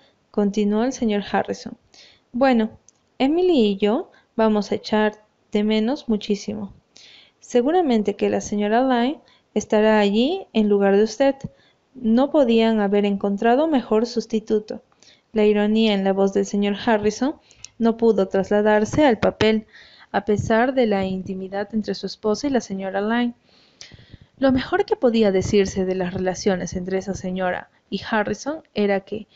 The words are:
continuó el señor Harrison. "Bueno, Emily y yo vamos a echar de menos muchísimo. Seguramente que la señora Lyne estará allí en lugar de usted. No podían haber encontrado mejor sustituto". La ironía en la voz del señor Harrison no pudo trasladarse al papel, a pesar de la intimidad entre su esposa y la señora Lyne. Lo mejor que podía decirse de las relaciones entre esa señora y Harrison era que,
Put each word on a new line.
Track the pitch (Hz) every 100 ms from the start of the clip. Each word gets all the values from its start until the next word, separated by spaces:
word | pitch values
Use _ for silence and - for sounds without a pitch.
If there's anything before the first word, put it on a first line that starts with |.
| _ _ _
continuó | - 202 202 202 208
el | 240
señor | 269 226 202 190
Harrison. | 196 - 196 214 - _ - - _ _
"Bueno, | 240 269 240 214 - _ _ _ -
Emily | 262 330 370 311 208
y | 196
yo | 208 247 381 _ _ -
vamos | 220 214 196
a | 208
echar | - 214 214 208 _ _ _
de | 208
menos | 214 220 220 294 -
muchísimo. | 214 - 202 - 208 202 - _ - - - _ _
Seguramente | - 247 240 349 320 233 208 196
que | 202
la | 202
señora | 196 208 208 226
Lyne | 269 247 240 320 _ _ _
estará | 214 - 220 214 214
allí | 202 208 254 381 -
en | 220 208
lugar | 202 196 196
de |
usted. | 220 - 277 269 - _ _ _ _
No | 262 220 226 285
podían | 311 247 226 226 220
haber | 202 202
encontrado | 202 196 202 202 233 247 320
mejor | 277 - 220 233
sustituto". | 233 214 220 214 214 214 - _ _ _ _ _
La | 220
ironía | 214 208 208 220 226
en | 196
la | 190
voz | 196 196
del | 196 196
señor | 202 202 202
Harrison | - 220 208 214 262 - _ _ - -
no | 233 226
pudo | 233 208 190
trasladarse | 196 190 208 214 214 214 - 302
al | 220
papel, | 190 - 214 220 - - - - -
a | 202
pesar | 202 208 202 226 254
de | 262 233
la | 196
intimidad | 190 190 185 190 190 196 208
entre | 220 202
su | 190 190
esposa | - 214 208 294
y |
la | 262
señora | - 190 190 190
Lyne. | 208 233 240 240 _ _ _ - - - - - _ -
Lo | 269
mejor | 262 - 359
que | 403 415
podía | 254 226 214
decirse | 190 180 208 190 196
de | 185
las | 185 180
relaciones | 190 185 175 214 185 175
entre | 185 180 190
esa | 190
señora | 185 185 185 185 - - _ -
y | 196 -
Harrison | 220 208 208 269 320 -
era | - 202 196
que, | 196 214 208